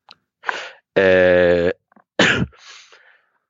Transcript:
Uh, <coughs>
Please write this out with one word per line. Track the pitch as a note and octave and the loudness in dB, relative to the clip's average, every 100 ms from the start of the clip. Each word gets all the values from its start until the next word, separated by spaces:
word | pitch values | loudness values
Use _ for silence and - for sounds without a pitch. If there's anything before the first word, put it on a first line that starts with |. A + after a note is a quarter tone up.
| _ _ _ _ - - - - _ G2 | _ _ _ _ -14 -12 -16 -20 _ 0
Uh, | F#2+ F#2 F2+ F2+ F2 F2 F2 - _ _ _ - | 2 2 2 2 2 0 -2 -6 _ _ _ -4
<coughs> | - - - - - - - - _ _ _ _ | -2 -2 -6 -10 -20 -20 -20 -20 _ _ _ _